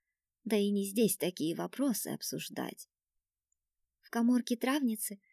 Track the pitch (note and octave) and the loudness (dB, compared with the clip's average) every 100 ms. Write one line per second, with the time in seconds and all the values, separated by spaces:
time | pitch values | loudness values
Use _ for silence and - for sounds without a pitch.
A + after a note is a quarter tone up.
0 | _ _ _ _ G#3 G#3+ G3+ G3+ G3 G3+ | _ _ _ _ 0 2 4 2 0 4
1 | G#3+ - E3+ - D#3 E3+ E3+ - C#4 G#3+ | 4 4 -2 -2 -2 -2 -4 0 0 0
2 | - - - - - - B2+ - - _ | -4 -6 -6 -6 -8 -6 -8 -8 -18 _
3 | _ _ _ _ _ _ _ _ _ _ | _ _ _ _ _ _ _ _ _ _
4 | _ A#3 A#3 B3 - A#3 B3 D4 C4 A3 | _ 0 4 2 2 -2 0 2 0 -2
5 | - G3+ _ | -6 -10 _